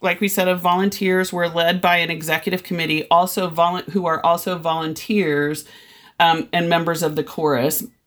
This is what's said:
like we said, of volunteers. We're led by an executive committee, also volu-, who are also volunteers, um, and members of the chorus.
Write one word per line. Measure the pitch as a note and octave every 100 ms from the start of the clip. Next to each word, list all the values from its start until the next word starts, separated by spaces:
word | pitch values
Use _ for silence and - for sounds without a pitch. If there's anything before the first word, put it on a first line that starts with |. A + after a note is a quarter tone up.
like | F#3 F3
we | G3+
said, | - F#3
of | F3+
volunteers. | F3 F3+ G3 - F#3+ F#3 F#3
We're | F3+ E3+
led | E3 E3+ F3+
by | F3+ F3
an | E3+
executive | E3 D#3+ D#3+ G3+ F3+
committee, | - F3 D#3+ D#3 -
also | E3+ F#3 - F3+
volu-, | D#3+ E3+ F3+ F3
who | F#3+ F3
are | D#3+ E3+
also | F3 F#3+ F3+
volunteers, | E3 D#3+ D#3+ D#3 - G#3 E3 D3 D3 D3+ - - - - - -
um, | E3+ E3 -
and | F3 E3+
members | E3+ E3+ E3
of | D#3+ D3+
the |
chorus. | D3+ - D3+ C3 C3+ - - _